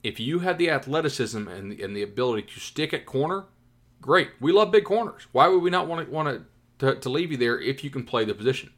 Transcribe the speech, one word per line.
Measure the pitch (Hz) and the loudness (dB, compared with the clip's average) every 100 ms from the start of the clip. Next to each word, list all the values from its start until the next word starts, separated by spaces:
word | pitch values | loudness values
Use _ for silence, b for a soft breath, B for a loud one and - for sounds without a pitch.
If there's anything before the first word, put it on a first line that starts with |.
If | 110 101 | -6 -6
you | 117 170 | -4 -2
have | 180 175 | -2 0
the | 170 | 0
athleticism | 143 131 156 156 - 110 107 98 | 0 -2 -2 -2 -2 -4 -4 -8
and | 92 98 | -10 -12
the, | 104 | -10
and | 98 101 | -8 -6
the | |
ability | 101 101 127 110 - | -6 -2 0 -2 -6
to | - | -16
stick | - - 151 | -12 -6 -4
at | 160 - | -4 -4
corner, | 135 151 196 190 _ _ _ _ _ | -4 -2 -4 -8 _ _ _ _ _
great. | 123 175 147 - | 2 2 2 -2
We | 143 | 4
love | 196 208 | 4 6
big | 208 | 4
corners. | 208 208 208 - - | 4 -2 -2 -10 -2
Why | 127 160 | 4 6
would | 185 | 6
we | 175 | 4
not | 180 165 | 0 -2
wanna, | 165 147 | -6 -6
wanna | 151 151 120 - _ _ _ | -4 -2 -4 -10 _ _ _
to, | 135 131 | 0 0
to | 131 | -2
leave | 143 170 | -2 -2
you | 135 | 0
there | 120 117 | 2 2
if | 107 139 | -2 -4
you | 143 | -6
can | 135 | -8
play | - 120 | -2 0
the | 110 | 0
position? | 98 117 131 - | 0 0 0 -8